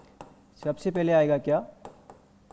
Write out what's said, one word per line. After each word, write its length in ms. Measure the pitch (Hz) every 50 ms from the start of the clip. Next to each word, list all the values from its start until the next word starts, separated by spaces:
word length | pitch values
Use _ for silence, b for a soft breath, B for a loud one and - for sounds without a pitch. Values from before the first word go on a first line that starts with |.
| - - _ - - - - - _ _ _ -
सबसे 300 | - 151 147 - - 190
पहले 220 | 175 180 170 165 165
आएगा 240 | 160 151 147 147 139
क्या? 200 | - 147 147 175 240 - - - - - - - - - - - _ _ _ _ _ -